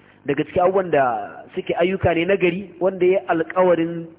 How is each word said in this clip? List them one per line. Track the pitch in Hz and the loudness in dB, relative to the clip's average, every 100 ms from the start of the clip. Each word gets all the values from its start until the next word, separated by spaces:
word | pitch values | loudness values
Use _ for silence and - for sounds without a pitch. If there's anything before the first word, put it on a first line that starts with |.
| _ _ - | _ _ -4
Daga | 143 | -4
cikin | 147 185 | -2 2
abubuwan | 180 190 180 | 2 2 2
da | 147 127 110 95 - - | 2 2 0 -8 -14 -12
suke | - 180 160 | -10 -6 -2
ayyuka | 180 190 180 | 0 0 0
ne | 165 175 | 0 0
nagari | 196 175 175 190 170 | 2 0 -2 -10 -4
wanda | 185 190 180 | -4 2 2
ya | 190 185 | 2 0
alƙawarin | 165 160 185 185 165 165 170 165 | -2 -2 2 2 2 0 -6 -12